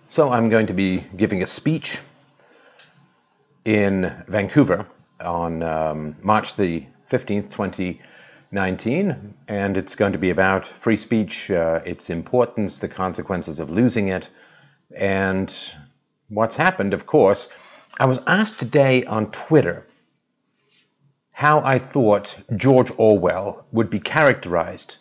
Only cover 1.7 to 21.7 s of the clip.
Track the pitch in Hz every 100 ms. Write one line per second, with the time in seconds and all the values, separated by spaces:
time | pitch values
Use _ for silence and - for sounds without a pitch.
1.7 | 160 - - - _ _ _ _ _ _
2.7 | _ - _ _ _ _ _ _ _ -
3.7 | 107 101 95 90 80 87 101 98 147 113
4.7 | 92 107 _ _ _ 87 85 85 82 82
5.7 | 80 78 78 78 76 98 107 - - 95
6.7 | 82 - _ _ 127 - 104 101 - 98
7.7 | - 92 82 - - - _ _ 98 95
8.7 | 92 110 147 202 147 101 - - 104 98
9.7 | 95 92 - 101 95 92 87 95 95 -
10.7 | - - 107 - 113 98 - - 90 82
11.7 | 80 92 85 - 85 82 123 117 - 98
12.7 | - 95 - 92 82 - 92 85 78 73
13.7 | 85 123 113 98 92 - _ _ _ _
14.7 | _ _ - 98 95 95 95 95 - -
15.7 | - - _ _ _ _ 104 113 - 170
16.7 | 185 98 95 - 151 98 101 - - -
17.7 | - _ - 131 127 - 180 220 - 123
18.7 | 143 139 127 123 110 107 - - 156 85
19.7 | 73 - _ _ _ _ _ _ _ _
20.7 | _ _ _ _ _ _ - 147 151 135